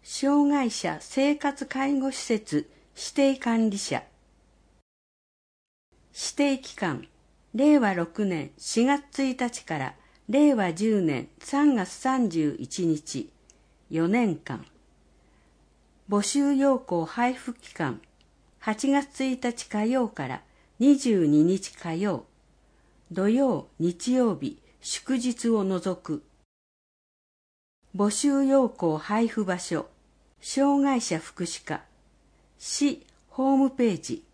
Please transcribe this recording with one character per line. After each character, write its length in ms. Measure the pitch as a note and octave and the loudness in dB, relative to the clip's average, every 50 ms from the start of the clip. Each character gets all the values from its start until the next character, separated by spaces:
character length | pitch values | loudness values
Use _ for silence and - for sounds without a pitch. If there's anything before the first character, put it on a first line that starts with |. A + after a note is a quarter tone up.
障 480 | _ - - - - C#4 C#4+ D4 D4 C#4+ | _ -14 -8 -2 0 2 4 4 4 4
害 180 | D4 C#4+ C4 A#3 | 2 2 0 -2
者 300 | - - - F3 D#3 D3+ | -4 -4 -6 -6 -6 -6
生 340 | - - - C4+ C4+ C#4+ D4 | -12 -6 -2 0 2 2 2
活 300 | D4 - C#4+ C#4 - C4+ | 0 -2 -4 -4 -4 -10
介 300 | C4+ - C4+ C4+ C#4 C#4+ | -8 -4 -4 -2 0 0
護 180 | C4+ C4 C4+ | 0 -2 -2
施 240 | B3+ - - - - G#3 | -6 -6 -4 -2 -2 -2
設 280 | G#3+ - - D3 - - - _ _ _ _ | -2 -2 -4 -4 -4 -4 -16 _ _ _ _
指 200 | - - - - | -14 -14 -6 0
定 220 | - C#4 C4+ C4+ | 4 4 4 2
管 340 | C4 - A#3+ A#3 A3+ A3+ A3 | 2 -2 0 0 2 2 0
理 80 | G3 G3+ | 0 -4
者。 240 | - - C#3 - - _ _ _ _ _ _ _ _ _ _ _ _ _ _ _ _ _ _ _ _ _ _ _ _ _ _ _ _ _ _ _ _ _ _ _ _ _ _ _ _ _ | -6 -6 -6 -6 -8 _ _ _ _ _ _ _ _ _ _ _ _ _ _ _ _ _ _ _ _ _ _ _ _ _ _ _ _ _ _ _ _ _ _ _ _ _ _ _ _ _
指 240 | _ - - - - | _ -10 -10 -10 -2
定 220 | - C#4+ C#4+ C4+ C4 | 0 0 2 0 -2
期 180 | C4 - - | -6 -16 -8
間、 320 | - G#3 E3+ C#3+ - - _ _ _ _ _ _ _ _ _ - | -4 -4 -4 -4 -6 -10 _ _ _ _ _ _ _ _ _ -2
令 240 | A3 C#4 D4+ D4+ C#4+ | 2 4 6 6 6
和 160 | A#3+ G3+ F#3+ | 4 2 0
六 320 | F3 E3+ E3+ - - G#3+ | -2 -4 -4 -4 -4 -2
年 240 | G3 F3 D#3 - - - _ | -2 -2 -4 -6 -8 -12 _
四 260 | - - - A3+ A#3+ | -12 -4 0 2 4
月 460 | C4 C#4+ C#4+ C#4+ _ - - C4+ C4 | 4 2 0 -2 _ -4 -2 -2 -2
一 40 | B3+ | -2
日 300 | C4 B3+ A#3+ - - - | -2 -4 -6 -6 -10 -10
か 140 | - D#3+ D3 | -8 -6 -6
ら 160 | C3 - - _ _ _ _ _ _ - | -6 -8 -10 _ _ _ _ _ _ 0
令 240 | G#3+ C#4 D4 D4 | 2 4 6 6
和 220 | C#4 A3 G3 F3 D#3+ | 4 4 2 0 0
十 260 | E3+ G#3 A3+ A3 G3+ | 0 0 2 2 2
年 280 | F3+ D#3 C#3+ B2 B2 - _ _ | 2 2 0 -2 -4 -8 _ _
三 360 | - - - C#4 D4 D4 C4+ | -12 -4 0 4 4 4 4
月 120 | A3+ F3+ | 4 0
三 420 | F#3+ - - - C4 C4 B3+ A#3+ G3+ | -4 -8 -6 -2 -2 0 2 0 0
十 260 | E3 E3 D3+ D3 - - | 0 0 0 0 -2 -4
一 260 | - - - - F3+ | -10 -10 -6 -2 0
日、 480 | E3 D#3+ D#3 - - - C#3 - - _ _ _ _ _ _ _ _ _ _ _ _ | 0 0 0 -4 -8 -8 -8 -8 -8 _ _ _ _ _ _ _ _ _ _ _ _
四 180 | - D#3+ E3 | -4 -2 0
年 300 | E3+ G3+ B3 A#3+ G#3 D#3+ | 0 2 2 2 0 -2
間。 300 | - - - C3 A2 - - _ _ _ _ _ _ _ _ _ _ _ _ _ _ _ _ _ _ _ _ _ _ _ _ _ _ _ | -4 -8 -12 -12 -12 -12 -18 _ _ _ _ _ _ _ _ _ _ _ _ _ _ _ _ _ _ _ _ _ _ _ _ _ _ _
募 140 | - G3+ G3+ | -2 0 0
集 340 | G3+ - - C#4+ C#4+ C#4+ C#4+ | 0 0 0 0 2 2 2
要 240 | C4 C4+ C#4 C4+ A#3+ | 4 4 4 4 2
項 280 | B3+ - F#3 E3+ E3 | 0 -4 -4 -4 -4
配 260 | D#3+ - A#3+ A#3+ B3 | -4 -2 -2 0 0
布 220 | B3+ B3+ - - A#3+ | -2 -4 -10 -14 -14
期 180 | _ - - | _ -18 -20
間、 300 | - - E3 C3+ B2+ - _ _ _ _ _ _ _ _ _ _ _ _ | -8 -4 -4 -4 -4 -6 _ _ _ _ _ _ _ _ _ _ _ _
八 300 | - A3 G#3+ G#3+ - C4+ | -6 -6 -4 -2 0 2
月 360 | C#4 C#4+ C#4 - - - C4+ | 2 0 0 -2 -8 -6 -4
一 160 | C4+ B3+ B3 | -4 -4 -2
日 220 | - A#3+ A#3 A#3+ - - | -4 -6 -6 -6 -12 -6
火 160 | - G#3 G#3+ | -4 -2 0
曜 200 | A3+ B3+ C4 B3 | 0 0 0 0
か 220 | G#3+ - - C#3+ B2+ | -2 -4 -8 -8 -8
ら 140 | C3 - _ _ _ _ _ _ _ _ | -8 -10 _ _ _ _ _ _ _ _
二 200 | A3+ C#4 C#4+ C4+ | 4 4 4 4
十 280 | - B3 A3 F#3+ E3 | 4 2 2 4 4
二 180 | D3 D3 D3+ D#3 | 6 6 6 6
日 300 | F3 F#3+ F#3+ F#3+ - - - | 4 2 0 -4 -10 -16 -12
火 160 | - F3 D#3+ | -10 -8 -6
曜、 320 | E3+ G3 G#3 F3 A#2+ - _ _ _ _ _ _ _ _ _ _ _ _ _ _ _ _ _ | -4 -2 -2 -4 -4 -8 _ _ _ _ _ _ _ _ _ _ _ _ _ _ _ _ _
土 200 | F3 F3 F#3+ G3+ | -4 -2 0 2
曜、 380 | A3+ B3+ C#4 C4 G#3 C#3+ C#3+ - _ _ | 2 2 2 2 0 -2 -4 -10 _ _
日 340 | D#3+ F3 F3 - - - | -2 -2 -2 -4 -2 0
曜 240 | B3 B3+ B3 A3+ F#3 | 2 2 2 2 0
日、 220 | C#3 C#3+ - - - _ _ _ _ | -2 -6 -8 -8 -10 _ _ _ _
祝 340 | - - - - - - C4 | -10 -10 -10 -10 -4 -4 -2
日 320 | B3+ A#3 B3+ A#3+ - - A#3 | -2 0 -2 -4 -2 0 0
を 160 | A3+ G#3+ G3 | 0 0 0
除 340 | F#3+ F#3+ F3+ F3+ F#3+ F3+ E3+ | 0 -2 -2 -2 -4 -6 -6
く。 240 | _ - D#3 D3 - _ _ _ _ _ _ _ _ _ _ _ _ _ _ _ _ _ _ _ _ _ _ _ _ _ _ _ _ _ _ _ _ _ | _ -8 -8 -8 -8 _ _ _ _ _ _ _ _ _ _ _ _ _ _ _ _ _ _ _ _ _ _ _ _ _ _ _ _ _ _ _ _ _
募 160 | - F#3 G3+ G#3 | -4 0 0 0
集 360 | G#3 - - C#4+ C#4 C#4 C#4 | 0 0 0 2 2 2 2
要 240 | C4+ C4+ C#4 B3+ A#3 | 4 4 4 4 2
項 300 | - - F#3 E3 D#3 D#3 | 0 -2 -2 0 0 -2
配 280 | D#3 - G#3 A3 A#3 | -4 -2 0 0 0
布 180 | A3+ - A3+ G#3 | 0 0 -2 -2
場 140 | F#3 F3+ F3+ | -2 -2 -4
所、 300 | - - F3 D3+ - - _ _ _ _ _ _ _ _ _ _ | -4 -4 -4 -4 -4 -6 _ _ _ _ _ _ _ _ _ _
障 400 | - - - C4+ C#4 C#4+ C#4 C#4+ | -14 -6 0 2 2 4 4 4
害 200 | C#4 C#4 C4+ A#3+ | 2 2 2 0
者 180 | A3+ - - D#3+ | -2 -2 -6 -6
福 240 | - - - - | -6 -10 -10 -8
祉 220 | F3+ E3+ - - _ | -8 -8 -8 -12 _
課、 180 | - D#3 - - _ _ _ _ _ _ _ _ _ _ _ _ _ _ | -10 -10 -10 -10 _ _ _ _ _ _ _ _ _ _ _ _ _ _
市 480 | _ - - - - C#4+ C#4+ - - - _ _ _ _ _ | _ -12 -10 -4 0 0 0 0 -2 -12 _ _ _ _ _
ホ 240 | - - C4 C4+ C#4 | -6 -2 0 2 4
ー 20 | |
ム 140 | C4 C#4 C4 | 4 4 2
ペ 220 | C4+ - A#3+ A3+ F#3 | 2 2 0 0 0
ー 60 | D#3 | -2
ジ。 220 | - - B2 - - _ | -6 -8 -10 -10 -10 _